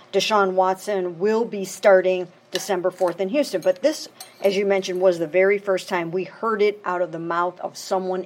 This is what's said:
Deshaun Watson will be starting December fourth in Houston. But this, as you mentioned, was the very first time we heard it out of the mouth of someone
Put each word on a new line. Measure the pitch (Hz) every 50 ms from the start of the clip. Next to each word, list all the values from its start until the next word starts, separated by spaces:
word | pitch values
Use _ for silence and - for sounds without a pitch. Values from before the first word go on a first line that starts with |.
| - -
Deshaun | - 196 190 - 220 202 196 190 185
Watson | 185 185 185 185 190 - 214 208 190 180 180 170 160
will | 190 214 220 220 233
be | 190 202 202 190
starting | - - - - 208 190 185 180 185 185 180 180 170 - _ _ _
December | - - - - 190 180 170 185
fourth | 185 - 190 170 170 202
in | 190 190
Houston. | 233 302 185 - 190 170
But | - 185 185 - 233
this, | 302 302 - - - - - - - - -
as | - 202 185
you | 196 208
mentioned, | 196 196 190 185 190 180 180
was | 185 185 175 165
the | 165
very | 147 165 185 190 196 208 196
first | 196 196 185 180 - -
time | 196 175 170 165
we | 170 190 175
heard | - - - 220 226 220 196 208
it | 208 208 208 -
out | 185 180 175
of | 180 160
the | 165 165
mouth | 165 170 170 175 175 180 175 -
of | - - -
someone | - - - 202 185 185 185 185 185 185